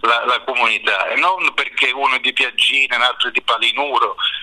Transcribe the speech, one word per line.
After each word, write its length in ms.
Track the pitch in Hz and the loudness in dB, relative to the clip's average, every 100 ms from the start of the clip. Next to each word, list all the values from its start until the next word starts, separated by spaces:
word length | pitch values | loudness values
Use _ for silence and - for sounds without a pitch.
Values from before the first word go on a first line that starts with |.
la, 240 | 113 117 120 | 0 2 2
la 160 | 120 | 0
comunità, 680 | - 123 117 107 - 98 87 | -2 0 0 0 0 0 0
e 80 | 120 | 0
non 380 | 175 185 160 | 0 2 -2
perché 380 | - 139 - 131 | -2 -4 -2 -2
uno 240 | 135 135 127 | 0 0 0
è 40 | |
di 140 | 127 | 0
Piaggina, 640 | 123 127 - - 135 135 120 | -2 -2 0 0 2 0 2
un 40 | |
altro 260 | 123 123 - | 0 0 -4
è 20 | |
di 100 | - | -2
Palinuro 760 | - 113 117 117 143 131 208 - - - | -2 0 0 0 0 0 0 0 -4 -4